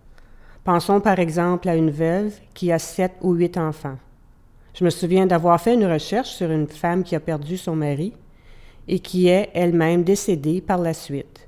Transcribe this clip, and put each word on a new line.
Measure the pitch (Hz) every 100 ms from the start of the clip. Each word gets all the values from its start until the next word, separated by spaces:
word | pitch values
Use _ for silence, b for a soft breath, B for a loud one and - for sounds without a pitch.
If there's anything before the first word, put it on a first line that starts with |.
| - b b b b b
Pensons | - 175 - 202
par | 208 185
exemple | 165 165 175 175 185
à |
une | 165 160
veuve | 147 160 185 208 202 -
qui | - 175
a | 165
sept | - - 180 -
ou | 185
huit | 170 175 180
enfants. | 156 151 143 135 - - - - - b b
Je | -
me | 175
souviens | - 170 190 190
d'avoir | 170 170 170
fait | 226
une | 240
recherche | 196 156 - 214 262
sur | - 170
une | 156 147
femme | - 175 180
qui | 175
a | 160
perdu | 165 151 147 180
son | - 160
mari | 147 143 190 - b b b b b b -
et | 175
qui | - 180 180
est | 185 208
elle-même | 170 175 170 160 175
décédée | 175 202 - 165 151 180
par | - 185
la | 170
suite. | 156 - 139 - -